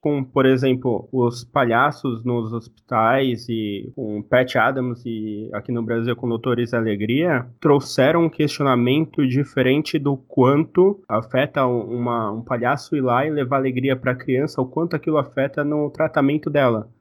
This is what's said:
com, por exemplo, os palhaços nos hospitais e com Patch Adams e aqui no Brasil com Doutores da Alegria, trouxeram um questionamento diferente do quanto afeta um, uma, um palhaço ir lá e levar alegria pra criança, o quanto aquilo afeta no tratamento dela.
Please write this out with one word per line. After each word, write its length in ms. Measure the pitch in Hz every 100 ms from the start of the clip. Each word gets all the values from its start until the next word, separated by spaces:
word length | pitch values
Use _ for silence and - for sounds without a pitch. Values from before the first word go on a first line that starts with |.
com, 240 | 151 143
por 220 | 131 139 131
exemplo, 600 | 131 135 123 127 107 -
os 320 | 131 120 120
palhaços 800 | - 143 123 117 143 143 139 113
nos 280 | 123 120 110
hospitais 960 | 117 - _ - 117 113 135 135 117 120
e 440 | 113 104 101 113 127
com 260 | 110 107
Patch 340 | - 127 131 131
Adams 460 | 113 131 127 120 120
e 440 | 113 107 104 107
aqui 180 | 104 -
no 100 | 120
Brasil 340 | 113 117 117 117
com 120 | 123
Doutores 440 | 113 127 120 120
da 60 | 123
Alegria, 680 | 113 104 107 131 175 135 123 -
trouxeram 640 | 156 143 - - 135 170
um 60 | 165
questionamento 960 | - 151 - 139 123 120 143 160 - 135
diferente 720 | 127 123 - 127 143 156 160
do 180 | 139 135
quanto 840 | - - 127 143 160 - 190 202 -
afeta 580 | 107 113 127 147 147 131
um, 160 | 120 101 120
uma, 340 | 120 117 107
um 100 | 110
palhaço 540 | 110 120 123 143 - 147
ir 60 |
lá 240 | 131 123 151
e 40 |
levar 280 | 147 127 135
alegria 380 | 135 127 135 127
pra 180 | 127 123
criança, 460 | - 127 151 -
o 40 | 131
quanto 300 | 156 170 151
aquilo 220 | 160 151
afeta 460 | 120 - 135 147
no 260 | 147 151 147
tratamento 600 | - 160 - 139 151 151
dela. 400 | 147 127 110 110 _